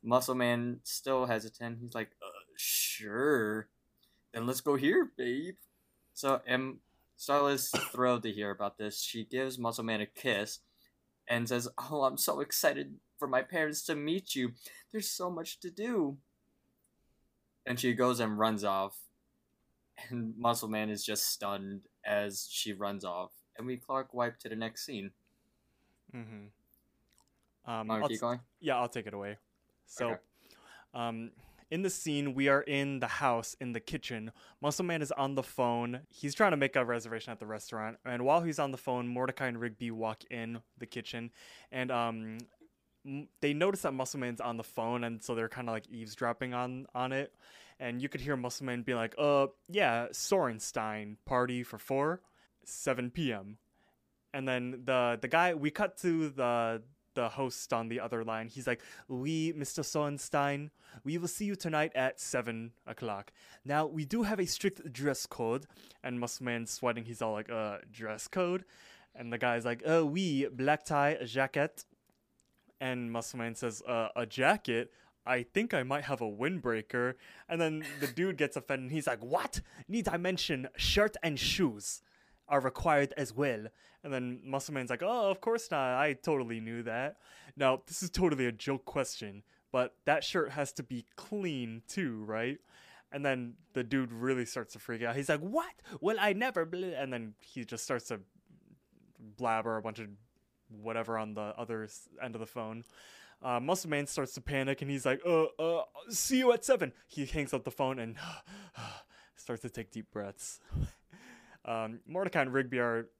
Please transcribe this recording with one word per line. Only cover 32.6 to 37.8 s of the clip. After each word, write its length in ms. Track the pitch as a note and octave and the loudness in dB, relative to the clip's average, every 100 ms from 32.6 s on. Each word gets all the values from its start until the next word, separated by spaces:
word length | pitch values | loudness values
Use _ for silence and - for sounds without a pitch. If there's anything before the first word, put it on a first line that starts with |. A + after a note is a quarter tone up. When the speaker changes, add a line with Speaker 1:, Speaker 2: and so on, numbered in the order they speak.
Speaker 2:
in 380 | C#3+ C#3 C#3 C#3 | 4 0 0 0
the 60 | B2 | -2
house, 480 | - C#3+ A#2 A2 - | 2 4 4 0 -6
in 120 | B2 | -6
the 80 | A#2 | -6
kitchen. 520 | - D3+ - A#2 A2 - - - | -6 -8 -6 -6 -8 -12 -20 -2
Muscle 240 | C#3+ D3 | -2 0
Man 160 | F3+ E3 | 0 0
is 100 | D3 | 0
on 220 | - C3+ | 0 0
the 80 | C#3 | 0
phone. 600 | B2+ - B2 A#2 A#2+ B2 - | -2 2 2 4 0 -4 -10
He's 240 | - C#3+ | -6 -6
trying 160 | C#3 G#3 | 4 4
to 60 | D#3 | 6
make 200 | C#3 C#3 | 4 2
a 80 | |
reservation 460 | A#2+ A#2+ A2+ A2+ G#2+ | 2 0 -2 -8 -6
at 60 | A2+ | -10
the 80 | G#2+ | -8
restaurant. 520 | G#2+ - A2+ | -10 -8 -6